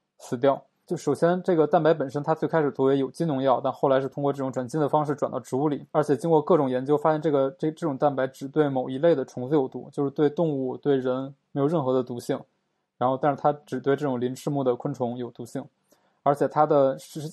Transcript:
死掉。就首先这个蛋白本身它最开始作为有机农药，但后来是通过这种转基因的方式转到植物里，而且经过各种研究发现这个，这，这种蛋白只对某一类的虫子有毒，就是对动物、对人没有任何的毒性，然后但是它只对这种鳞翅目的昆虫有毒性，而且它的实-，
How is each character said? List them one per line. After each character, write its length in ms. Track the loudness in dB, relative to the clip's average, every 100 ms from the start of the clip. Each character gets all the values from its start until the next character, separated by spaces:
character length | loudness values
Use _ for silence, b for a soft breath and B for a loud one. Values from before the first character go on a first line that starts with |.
| _ _
死 180 | -10 0
掉。 240 | 2 2 -4 _ -8
就 100 | -4
首 160 | -2
先 260 | 2 2 2
这 120 | 2 2
个 120 | 4
蛋 160 | 4
白 100 | 4
本 160 | 2 0
身 140 | -4
它 100 | -2
最 160 | -2 0
开 140 | 0
始 80 | 0
作 160 | 2 2
为 100 | 2
有 140 | 0
机 120 | -2
农 160 | -2 0
药， 180 | 2 2
但 80 | 0
后 160 | 0 2
来 140 | 2
是 80 | 0
通 140 | -2
过 100 | -2
这 60 | -2
种 120 | -4
转 160 | -6 -4
基 80 | -2
因 60 |
的 80 | 0
方 160 | 2 0
式 80 |
转 180 | -2 -4
到 80 | -4
植 160 | -6 -2
物 140 | -2
里， 160 | -2 -2
而 120 | -2
且 140 | 0 0
经 100 | 2
过 100 | 2
各 160 | 4 2
种 100 | 2
研 160 | -2
究 140 | 0 0
发 140 | 2
现 100 | 0
这 80 | 0
个， 220 | 0 0 -2
这， 100 | -6
这 160 | -4 -6
种 100 | -2
蛋 200 | -2 0
白 100 | -4
只 220 | -6 -4
对 200 | 0 0
某 220 | 0 -4
一 80 | 0
类 160 | 2
的 100 | 2
虫 240 | 0 -8 -2
子 60 |
有 140 | 0 0
毒， 200 | -4 -10
就 120 | -4
是 60 | -4
对 180 | 0 0
动 220 | 2 -2
物、 260 | -2 -4 -4
对 220 | 0 0
人 380 | 0 -4 -6 -14 _
没 100 | -2
有 60 | 0
任 180 | 0 0
何 80 |
的 80 | 0
毒 180 | -2 -6
性， 220 | -6 -6 -8 _ _ _ _ -2
然 100 | -2
后 80 | 0
但 160 | 0
是 80 | 0
它 140 | 0 -2 -6
只 120 | -4
对 160 | -2 0
这 80 |
种 160 | 0 -2
鳞 140 | -4
翅 160 | -4 -4
目 140 | -2
的 120 | 0 -2
昆 160 | -4
虫 240 | -4 -6 -6
有 140 | -10
毒 160 | -12 -12
性， 180 | -12 -12 _ _ _ _ _
而 100 | 0
且 140 | 2 2
它 180 | 2 4
的 320 | 4 4 0
实-， 240 | -10 -12 -12